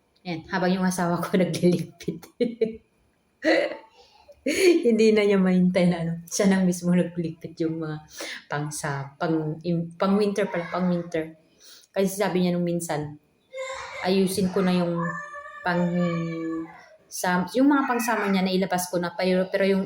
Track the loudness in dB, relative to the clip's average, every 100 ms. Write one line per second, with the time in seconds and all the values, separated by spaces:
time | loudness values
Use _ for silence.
0 | _ _ -10 -10 -6 0 0 2 0 0
1 | 0 0 0 0 0 2 2 2 -2 -10
2 | -10 -10 -14 -6 -6 -2 -4 -4 _ _
3 | _ _ _ _ 0 2 0 -8 -16 _
4 | _ _ -20 _ -4 4 6 6 4 6
5 | 6 6 4 4 4 4 4 4 2 2
6 | -4 -6 -6 2 4 4 2 2 2 2
7 | 2 -2 -6 -8 -12 -4 -4 -2 -6 -8
8 | -12 -14 -14 -14 -8 -6 -6 -6 -6 -6
9 | -8 -6 -2 -2 -2 -4 -2 -2 -4 -2
10 | 2 2 2 0 -2 -4 -6 -2 0 -2
11 | -2 -6 -6 -12 _ _ -20 -20 _ -2
12 | -2 0 0 2 2 2 0 -2 -4 -4
13 | -6 -10 _ _ _ -12 -10 -10 -12 -6
14 | 0 2 2 0 0 0 2 2 0 -2
15 | -4 -6 -12 -14 -16 -8 -4 0 0 0
16 | -2 -2 -6 -8 -8 -8 -10 -16 -20 _
17 | _ -6 -2 0 0 2 4 4 2 -2
18 | 0 0 0 0 2 0 0 -2 -2 -4
19 | -4 -2 0 0 0 0 2 2